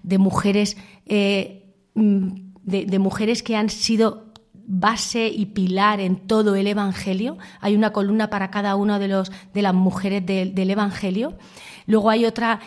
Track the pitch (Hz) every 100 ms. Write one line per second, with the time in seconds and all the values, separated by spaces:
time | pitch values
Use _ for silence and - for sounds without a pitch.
0 | 180 190 190 185 202 202 208 - - -
1 | - 208 196 196 190 - - _ _ -
2 | 214 196 190 190 - - 196 196 - 190
3 | 190 190 220 226 - 220 214 - - 220
4 | 220 214 - - _ - - 190 196 226
5 | - 233 226 214 202 202 185 185 208 208
6 | 190 190 190 220 214 196 202 208 202 185
7 | - 190 233 330 - - 202 214 220 214
8 | 196 220 214 208 190 202 202 196 202 208
9 | 196 196 185 - - 202 208 185 185 185
10 | 190 202 180 190 185 190 190 202 202 -
11 | 196 185 269 - - - - - - 214
12 | 208 220 226 226 233 220